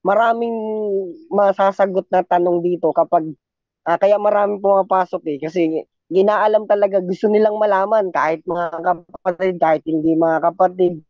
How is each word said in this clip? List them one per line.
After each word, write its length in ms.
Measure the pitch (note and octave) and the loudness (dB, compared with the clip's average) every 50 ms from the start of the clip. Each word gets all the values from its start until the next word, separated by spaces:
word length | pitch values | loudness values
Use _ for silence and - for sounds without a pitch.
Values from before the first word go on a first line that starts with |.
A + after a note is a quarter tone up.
Maraming 560 | _ F#3 G3 G#3+ A#3 A#3 A#3 A#3 A#3 A#3 A3+ A3+ A3 A3 G#3+ G#3+ G#3+ G#3 G3 G3 F#3+ F3+ E3 D#3 D#3+ E3+ | _ 2 2 2 4 2 2 0 -2 -6 -6 -6 -6 -6 -6 -6 -4 -4 -4 -4 -4 -6 -12 -16 -14 _
masasagot 800 | - G3 G3+ G3 F#3+ - G3 G3 G3 - G3+ G3 F3+ F#3 - _ | 0 2 2 2 2 2 0 -2 0 0 -2 0 0 -4 -4 _
na 160 | - F#3 F3+ | -2 -2 0
tanong 400 | _ F3+ F3 F3 F3+ F3 F3 E3+ | _ 0 0 2 2 0 0 0
dito 240 | F3 F3 E3 - D#3+ D3+ | -2 -4 -2 -2 -2 0
kapag, 320 | - E3 - - E3+ D#3+ D#3+ D3 _ _ _ _ _ _ _ _ _ _ | 0 -2 0 0 -2 -2 -2 -12 _ _ _ _ _ _ _ _ _ _
ah, 160 | D#3 E3+ E3+ | -4 -2 0
kaya 160 | - G3 G#3 | 2 2 2
maraming 460 | G3+ G#3 G#3 G#3 G#3 G#3 G3+ G#3 G3 G3+ | 2 2 0 2 2 0 0 -2 -2 0
pumapasok 600 | G3 G3 G3 F#3+ F#3+ F#3 F#3+ F#3 F3+ - F3+ - | 2 2 2 2 2 0 0 0 -2 -4 -8 -6
eh. 120 | D#3+ D3 C3+ D3+ | -6 -8 -6 -8
Kasi 420 | D#3+ D#3+ F3+ E3+ D#3+ D#3+ D#3 - _ _ _ _ _ | -6 -2 -2 -2 0 -2 -4 -8 _ _ _ _ _
ginaalam 560 | D#3+ F#3 F#3+ G#3 G#3 G3+ G3+ A3 G#3+ G#3 G#3+ | 0 2 2 2 2 2 2 2 2 0 2
talaga, 380 | - G#3 G3+ G3+ G3+ G3 G3 F#3 | 2 0 2 2 0 0 -2 -2
gusto 240 | F3+ F#3+ - - G#3 | -2 -6 -2 0 2
nilang 320 | G#3+ G#3+ G#3+ G#3+ G#3 G#3+ | 2 4 4 2 2 0
malaman 480 | A3 G#3 G3+ F#3+ G3 G3+ A3 A3 G3+ F#3 | 0 2 2 0 0 2 0 0 0 0
kahit 320 | D#3+ D3+ C3+ D#3 E3 D#3+ - F3+ | -2 -2 0 0 -2 -4 -4 -6
mga 320 | E3+ F3 F3 E3 E3 D#3+ | -4 -4 -4 -6 -6 -4
kapatid, 760 | E3+ F#3+ F3 E3+ F3 _ - - _ F#3+ F3+ E3 F#3+ F#3 F#3 E3+ | -2 -2 -2 -2 -6 _ -20 -8 _ -6 -4 -2 -2 -4 -2 0
kahit 220 | E3+ D#3+ D#3+ D#3 - | 0 0 0 0 -2
hindi 320 | D#3+ D#3+ D#3+ D3+ D#3+ E3 | -2 -4 0 0 0 2
mga 220 | D#3+ E3 E3 D#3+ D#3+ | 2 2 2 2 2
kapatid 640 | D#3+ E3+ E3 _ F#3 F#3 F3+ F#3 F#3 F3 F3 D#3 - | 0 -2 0 _ 0 0 2 0 0 0 0 -4 -12